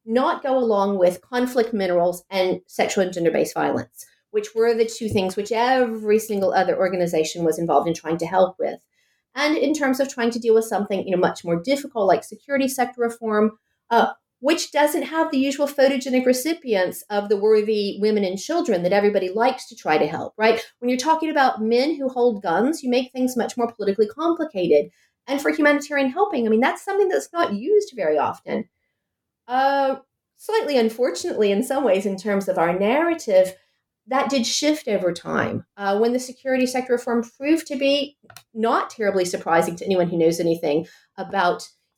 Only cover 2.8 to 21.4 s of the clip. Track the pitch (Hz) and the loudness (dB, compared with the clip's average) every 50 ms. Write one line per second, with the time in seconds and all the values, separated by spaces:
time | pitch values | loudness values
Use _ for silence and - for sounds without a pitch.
2.8 | - 220 - 208 190 185 180 180 170 165 - 139 156 151 - 160 151 147 143 143 | -2 0 0 0 0 0 -2 0 0 0 2 0 -2 -2 -2 -2 -2 -2 -2 -4
3.8 | 151 - _ - - - _ _ _ _ - 214 208 - - 226 226 233 233 226 | -6 -10 _ -20 -20 -20 _ _ _ _ -6 -6 -6 -2 -2 0 2 2 2 2
4.8 | 226 226 - - 233 214 - 208 185 185 185 214 202 - 233 220 240 254 262 254 | 0 -2 -2 -4 -4 -2 0 0 0 0 -4 -6 -4 -2 -2 0 2 2 4 2
5.8 | 247 226 226 220 214 208 208 220 214 - 214 196 190 185 - 190 185 180 165 - | 2 0 -2 -4 0 2 2 2 2 -2 -2 0 0 2 2 2 2 2 2 0
6.8 | 190 180 190 180 175 175 175 160 156 165 - 175 170 160 151 170 170 165 147 143 | 0 0 0 -2 -2 0 0 0 0 -2 -4 -2 -2 -2 0 0 0 2 2 2
7.8 | 156 170 160 - - 156 165 170 170 165 190 185 185 185 - - - - - - | 2 2 -2 -4 -4 -6 -4 -4 -4 -2 2 2 2 2 0 -4 -6 -6 -6 -10
8.8 | _ _ _ _ _ _ _ _ _ _ - 254 285 302 311 330 - 277 311 302 | _ _ _ _ _ _ _ _ _ _ -6 -2 -2 0 0 0 0 0 0 0
9.8 | 285 262 262 262 269 262 - 254 233 233 233 233 233 233 220 226 220 220 208 190 | 0 0 0 0 -2 -2 -2 -2 -2 -2 -2 0 2 4 4 4 2 0 -2 -2
10.8 | 202 - 202 185 - 190 185 180 180 185 - - - 170 170 170 - 262 285 277 | -2 -2 -2 -4 -2 -2 0 2 2 0 0 -4 -4 -4 -2 -2 0 0 -2 -2
11.8 | 277 - - 226 196 185 175 220 - - 214 - _ - 277 262 269 262 262 - | -2 -4 -2 0 2 2 2 2 0 -6 -18 -20 _ -4 -2 0 0 0 0 -2
12.8 | 240 247 254 247 233 233 233 - 226 220 214 214 220 220 - _ _ _ _ _ | -2 -2 -2 -2 -4 -4 -4 -6 -4 -2 0 2 2 0 -2 _ _ _ _ _
13.8 | _ - 233 226 - - - - _ _ _ _ 240 277 349 339 - - - 285 | _ 0 2 2 2 2 -2 -8 _ _ _ _ -2 0 0 0 -2 -2 0 2
14.8 | 294 294 311 311 269 254 320 320 320 320 302 262 269 277 269 - 285 277 - - | 2 2 2 -2 -4 -4 -2 -2 -2 0 0 0 0 0 0 -2 -2 -2 2 2
15.8 | 262 - 277 262 254 269 254 254 247 254 254 254 - 320 339 330 - 254 214 190 | 2 2 2 0 -2 0 0 2 2 2 2 2 0 -4 -4 -4 -4 -2 0 0
16.8 | 185 175 - - - - 208 202 202 202 214 202 202 214 220 214 208 214 220 208 | 0 -2 -4 -8 -10 -4 -4 -4 0 0 0 2 4 4 4 4 2 2 0 -2
17.8 | 202 202 - 202 202 214 214 208 202 180 185 196 - - 311 349 339 285 208 175 | -2 -4 -4 -2 0 0 2 2 0 -2 -2 -6 -4 -2 -2 -2 0 0 0 0
18.8 | 175 180 196 202 202 208 202 196 185 185 185 214 233 262 - - - - 226 - | 0 2 2 4 4 2 2 2 0 -2 0 0 0 0 0 -2 -10 -18 -18 -8
19.8 | - 160 156 151 151 151 165 - - - - - 214 226 226 - - - _ _ | -2 0 2 2 2 0 -2 -6 -8 -10 -4 2 2 2 2 2 -4 -10 _ _
20.8 | 247 247 254 254 262 311 320 320 320 311 294 294 | -4 -2 -2 0 0 0 0 0 0 -2 0 2